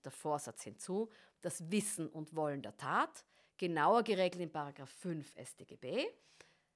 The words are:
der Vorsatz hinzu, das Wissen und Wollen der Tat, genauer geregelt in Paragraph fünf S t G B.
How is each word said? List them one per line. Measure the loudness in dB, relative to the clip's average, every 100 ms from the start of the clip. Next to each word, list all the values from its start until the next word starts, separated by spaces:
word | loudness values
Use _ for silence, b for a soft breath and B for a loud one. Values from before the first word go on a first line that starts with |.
| -14
der |
Vorsatz | -6 -2 -2 -2 -10
hinzu, | -12 -12 -4 -2 -2 b b _
das | -6 -6 0
Wissen | 2 2 -2 -4
und | -6 -6 0
Wollen | 0 0
der | -6 -6
Tat, | 0 2 2 -2 -20 b b -4
genauer | 0 6 8 8
geregelt | 6 4 2 2
in | -4
Paragraph | -4 -6 -8 -14
fünf | -8 -4 -4 -6 -12
S | -14 -14
t | -18
G | -10
B. | -4 -2 -2 -4 b b b b b